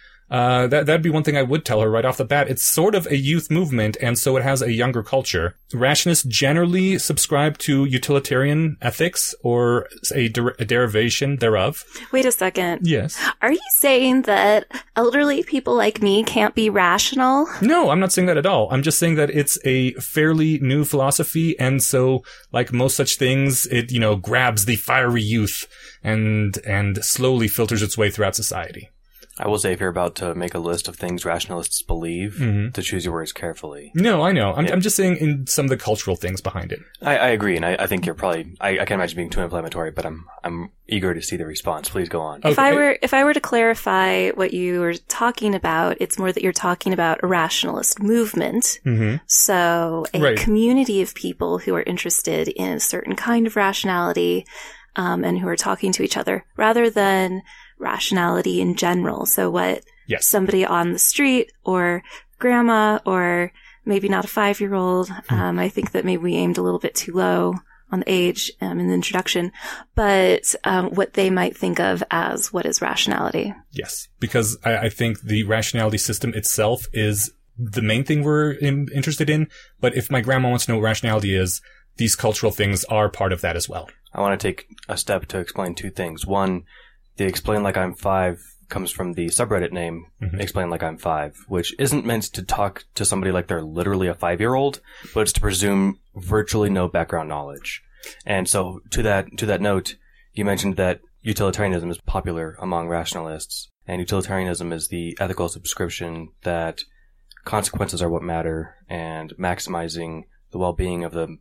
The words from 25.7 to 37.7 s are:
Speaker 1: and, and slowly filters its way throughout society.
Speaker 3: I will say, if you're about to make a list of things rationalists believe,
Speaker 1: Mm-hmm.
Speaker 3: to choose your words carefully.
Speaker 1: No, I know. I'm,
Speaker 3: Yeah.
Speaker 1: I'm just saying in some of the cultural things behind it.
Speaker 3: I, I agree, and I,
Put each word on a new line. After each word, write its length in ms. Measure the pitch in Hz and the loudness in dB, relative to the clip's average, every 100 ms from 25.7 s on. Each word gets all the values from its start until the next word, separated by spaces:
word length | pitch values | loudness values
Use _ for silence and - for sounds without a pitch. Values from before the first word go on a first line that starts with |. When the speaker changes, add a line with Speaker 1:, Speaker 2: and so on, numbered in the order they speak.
| - - - | -16 -20 -8
Speaker 1:
and, 520 | 101 110 107 107 104 - | -2 0 2 2 0 -2
and 400 | - 98 101 98 | -2 0 0 0
slowly 440 | - - 131 127 110 | -2 2 2 4 2
filters 340 | - 110 110 | 2 2 2
its 160 | 104 - | 0 0
way 120 | 104 | 0
throughout 240 | 104 98 - | 2 -2 0
society. 540 | - 92 85 98 - _ _ - - - | -4 -6 -8 -12 -18 _ _ -20 -20 -6
Speaker 3:
I 100 | 104 | -2
will 100 | 104 | 0
say, 140 | 95 | 0
if 80 | 90 | 0
you're 80 | 95 | -2
about 280 | 90 87 - | 0 -2 -2
to 180 | 90 | -6
make 180 | 85 87 | -4 -4
a 60 | 85 | -4
list 280 | 85 85 - | -2 -4 -4
of 100 | - | -8
things 280 | 90 87 | -6 -4
rationalists 560 | 90 85 - 87 82 - | -4 -4 -4 -6 -6 -6
believe, 540 | - 82 85 85 104 151 | -4 -4 -4 -6 -6 -4
Speaker 1:
Mm-hmm. 340 | 123 104 104 | 0 0 -2
Speaker 3:
to 100 | 101 | -6
choose 240 | - 95 87 | -6 -4 -4
your 80 | |
words 180 | 82 80 | -6 -8
carefully. 580 | - 85 80 76 71 - | -8 -10 -10 -12 -14 -6
Speaker 1:
No, 260 | 165 226 175 | 2 2 4
I 120 | 170 | 4
know. 200 | 180 101 | 2 2
I'm, 140 | 139 170 | 2 2
Speaker 3:
Yeah. 60 | |
Speaker 1:
I'm 80 | 185 | 2
just 140 | 202 - | 2 2
saying 200 | 190 175 | 2 2
in 300 | 156 143 131 | 0 0 -2
some 180 | - | 0
of 60 | 139 | 0
the 80 | 131 | 0
cultural 360 | - 107 - | 0 -2 0
things 280 | 87 87 92 | -2 -2 -4
behind 300 | 92 90 90 | -4 -6 -8
it. 80 | - - - | -10 -12 -6
Speaker 3:
I, 160 | 147 139 | 0 2
I 120 | 123 | 4
agree, 280 | 110 101 85 | 2 2 2
and 80 | |
I, 100 | 85 | 0